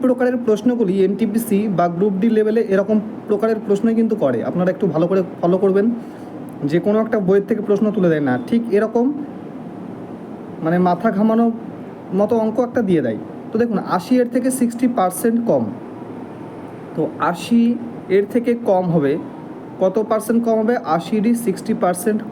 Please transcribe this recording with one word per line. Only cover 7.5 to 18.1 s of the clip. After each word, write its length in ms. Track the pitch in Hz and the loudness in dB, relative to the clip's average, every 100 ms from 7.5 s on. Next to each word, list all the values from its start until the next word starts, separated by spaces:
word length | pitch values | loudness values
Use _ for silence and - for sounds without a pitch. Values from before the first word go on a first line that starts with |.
| 214 202 | -2 0
প্রশ্ন 180 | 202 214 196 | 0 0 2
তুলে 120 | 180 | 2
দেয় 120 | 151 143 | 2 2
না, 60 | 123 - | -2 0
ঠিক 140 | 233 - 202 | -2 2 0
এরকম 300 | 220 233 262 294 - - - - - - - - - - - - - - | 2 2 0 -2 -8 -12 -14 -14 -12 -12 -12 -12 -12 -14 -14 -14 -14 -6
মানে 140 | 160 175 180 | 0 2 2
মাথা 200 | 175 226 196 | 2 0 2
ঘামানোর 360 | 220 226 233 220 - - - - - 185 | 2 4 2 0 -8 -12 -14 -14 -4 0
মতো 160 | 208 233 | 2 2
অঙ্ক 140 | 220 220 240 | 0 0 0
একটা 120 | 247 196 | 0 2
দিয়ে 140 | 165 123 | 2 2
দেয়। 140 | 107 - - - | -4 -8 -14 -4
তো 40 | 220 | 0
দেখুন, 160 | 233 190 - 180 | 0 0 -2 -2
আশি 160 | - 254 | 2 2
এর 80 | 240 | 2
থেকে 140 | 254 254 247 | 0 0 0
সিক্সটি 280 | 233 - 254 240 | 0 2 0 2
পার্সেন্ট 400 | 185 180 233 233 - | 0 0 0 2 2
কম, 160 | 139 220 - - - - - - - - - - - - | 0 0 -6 -12 -14 -14 -14 -14 -14 -14 -14 -14 -14 -10
তো 80 | - 151 - 151 | -4 -4 -2 -4
আশি 320 | 175 - 233 233 240 - - - | -4 2 4 4 0 -6 -10 0